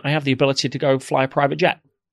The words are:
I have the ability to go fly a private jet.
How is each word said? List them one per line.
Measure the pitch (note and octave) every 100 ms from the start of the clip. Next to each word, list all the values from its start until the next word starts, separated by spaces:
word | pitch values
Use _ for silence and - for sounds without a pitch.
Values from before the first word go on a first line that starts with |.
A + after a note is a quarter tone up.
I | C#3
have | D#3
the | C#3
ability | B2+ C#3 C3+ C3+
to | C3+
go | C#3+ C3+
fly | - C#3 C3
a |
private | - C#3 D3+
jet. | E3+ - _ _ _